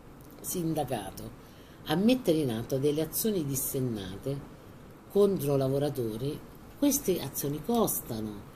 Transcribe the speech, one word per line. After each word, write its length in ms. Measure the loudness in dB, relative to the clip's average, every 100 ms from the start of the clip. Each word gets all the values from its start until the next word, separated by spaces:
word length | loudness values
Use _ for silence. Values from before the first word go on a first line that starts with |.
| -20 -20 -20 -12
sindacato, 1000 | -6 -2 0 0 0 -4 -6 -10 -12 -12 -18 -20 -20 -8 0
a 80 |
mettere 440 | 4 6 6 4 4
in 120 | 4
atto 260 | 0 0 2
delle 240 | 2 2
azioni 440 | 0 0 0 0
dissennate 1120 | 0 -2 -2 -2 0 -2 -6 -6 -6 -6 -8 -18 -18 -18 -18 -20 0
contro 460 | 4 6 4 2 2
lavoratori, 840 | 4 2 0 0 -2 -2 -4 -6 -10 -18 -12 0
queste 420 | 2 2 2 0
azioni 400 | -2 -4 -2 -2
costano. 840 | 2 2 2 0 -4 -6 -6 -8 -14